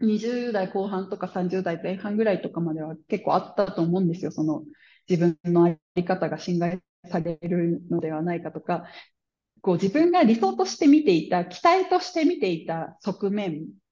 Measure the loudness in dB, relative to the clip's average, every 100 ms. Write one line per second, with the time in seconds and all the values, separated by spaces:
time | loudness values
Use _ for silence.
0 | 0 0 -2 -4 -2 -4 -2 -4 -4 -4
1 | -6 -8 -6 -4 -2 -2 -4 -4 -6 -6
2 | -4 0 2 0 -2 -4 -4 -4 -8 -12
3 | -8 -4 0 0 0 -4 -2 -2 0 2
4 | 0 -2 -6 -4 -4 -4 -8 -20 _ _
5 | -2 2 2 0 2 4 4 2 _ -4
6 | -2 -2 -4 -4 -4 -2 -2 -4 _ _
7 | -6 -4 -4 -6 -4 -2 0 -2 -4 -4
8 | -2 -4 -4 -6 -8 -8 -6 -6 -6 -20
9 | -20 _ _ _ _ _ -2 0 2 4
10 | 4 6 6 4 2 0 -2 4 6 8
11 | 6 2 2 -2 -2 2 4 4 4 0
12 | 0 0 0 2 -2 -2 -4 -6 -8 -8
13 | -8 -4 -2 -2 -4 -6 -10 -16 _